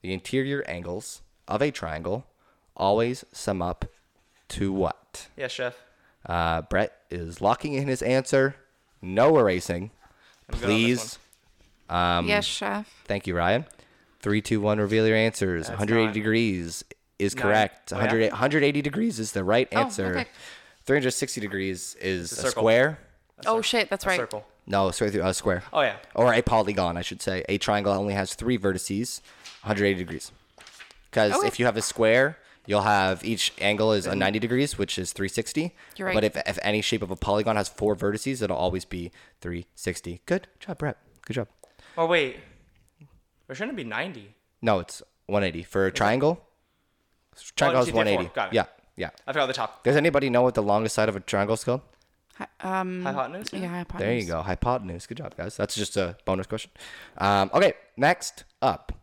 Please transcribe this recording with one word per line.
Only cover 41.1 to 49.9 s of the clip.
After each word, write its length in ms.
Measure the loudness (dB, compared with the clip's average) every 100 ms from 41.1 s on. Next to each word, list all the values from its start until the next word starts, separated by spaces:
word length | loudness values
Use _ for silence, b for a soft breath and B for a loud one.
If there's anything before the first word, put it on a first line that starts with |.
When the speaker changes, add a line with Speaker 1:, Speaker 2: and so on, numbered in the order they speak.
| _
Speaker 1:
Good 100 | -8
job. 140 | -6 -8 _ B B B -2
Speaker 2:
Oh, 100 | 2
wait. 300 | 2 2 -6 -20 -20 _ _ _ _ -20 _ _ _ _
Or 60 |
shouldn't 180 | -8 -6
it 40 | -6
be 20 | -6
ninety? 460 | -4 -6 -8 -18 _ _ _
Speaker 1:
No, 180 | 2 2
it's 220 | 0 -14 -18 _ -2
one 160 | 0
eighty. 180 | 0 -4
For 220 | -4 0
a 40 | 2
Speaker 2:
Is 40 |
it? 40 | 4
Speaker 1:
triangle, 480 | 2 4 2 0 _ _ _ _ _ _ _ _ _
Speaker 2:
Oh, 60 | -20 -12 0
Speaker 1:
triangle 240 | 2 4
is 60 | 2
Speaker 2:
two 60 |
thirty-four. 60 | 2
Speaker 1:
one 100 | 2 2 0
eighty. 40 |
Speaker 2:
Got 140 | -4 0
it. 60 | 0
Speaker 1:
Yeah, 80 | 0 _ _ -10
yeah. 140 | -10 -8 -6
Speaker 2:
I 60 |
forgot 140 | -2 -2
the 80 |
top. 280 | -2 -6 -2
Speaker 1:
Does 120 | 2